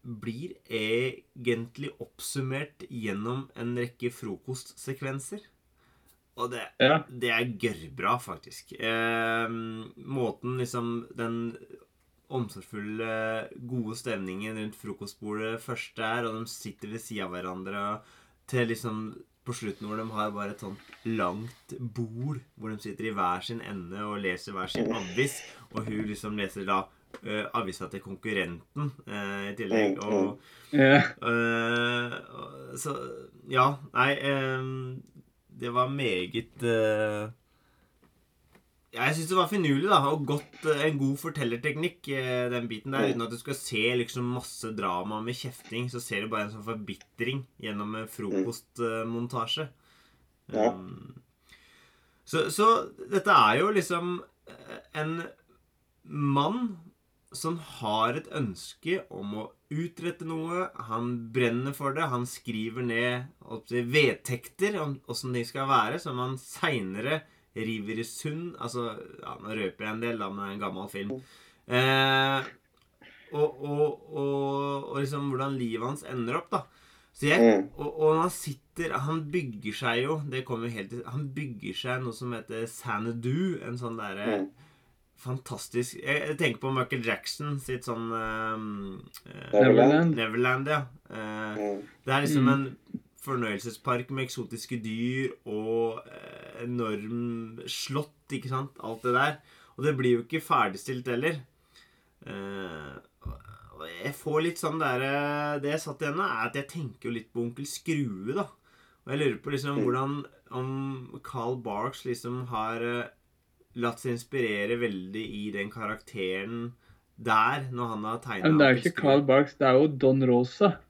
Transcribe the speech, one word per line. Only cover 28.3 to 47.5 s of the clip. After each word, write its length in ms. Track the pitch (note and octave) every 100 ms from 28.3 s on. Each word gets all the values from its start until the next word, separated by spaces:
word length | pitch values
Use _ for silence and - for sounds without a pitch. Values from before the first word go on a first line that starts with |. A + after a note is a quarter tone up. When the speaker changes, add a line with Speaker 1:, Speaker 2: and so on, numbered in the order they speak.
| G2+ F2 E2+ - C#3+ D3 - -
Speaker 1:
eh, 440 | G#2 G2+ G2+ G2+
i 40 | G2+
tillegg, 400 | G2+ A2 G#2 G2
Speaker 3:
Mm, 20 |
mm. 60 |
Speaker 1:
og, 340 | G#2 G#2 F#2+ - - - -
Speaker 2:
Ja. 300 | D3 C3+ C#3+ - -
Speaker 1:
eh, 920 | A#2+ A#2 A#2 A#2 A#2 A#2 A#2+ A#2+ A#2+ A#2+ -
og, 460 | B2 - C#3 C3 B2+
så, 160 | D3+ B2+ B2+ B2 - - C#3+
ja, 280 | C3 C3 C#3 C#3+
nei, 220 | A#2+ C3 C#3
ehm, 840 | C#3 C#3 C3+ C3 C3 C3 C3 C3 - C#3+ - _ _ -
det 140 | A#2+
var 160 | A#2+ B2+
meget, 760 | C#3 A#2+ F#2 F2+ A2+ A#2 -
eh, 640 | A#2 A2+ A2 G#2+ G#2+ G#2 G#2+ A#2 _ _ _ _ _ _ _ _ _ _ _ _ _ _ _
ja, 120 | A#2 C3
jeg 80 | D#3
synes 120 | D#3+
det 60 | F#3
var 100 | E3+
finurlig 380 | G#3 D#3+ C#3 F#3
da, 80 | F#3+ C#3
og 140 | D#3 C#3
godt, 380 | C#3+ - - D#3
eh, 200 | D3 D#3
en 100 | C#3+
god 180 | C3+ C#3
fortellerteknikk, 920 | E3 D3+ B2 A#2 D3 D3 F3 - -
eh, 400 | C3+ B2+ B2 B2
den 160 | B2 A#2
biten 220 | A2 C3+
der, 60 | C3+ G#2
Speaker 3:
Mm. 40 |
Speaker 1:
uten 100 | A#2
at 80 | A2+
du 60 | A#2
skal 160 | -
se 420 | C3+ - A2+ A2+ B2
liksom 280 | A#2 B2+ B2
masse 400 | B2 - - A2+
drama 460 | G#2+ F#2+ F2+ G2 G#2+
med 120 | A2+
kjefting, 540 | A#2+ B2+ - - A2+ B2
så 100 | A#2+
ser 220 | - G2+
du 60 | A2
bare 160 | A2 G#2
en 40 |
sånn 140 | A2
forbitring 840 | G#2 A2 G#2 G2 - - A#2+ C#3 B2+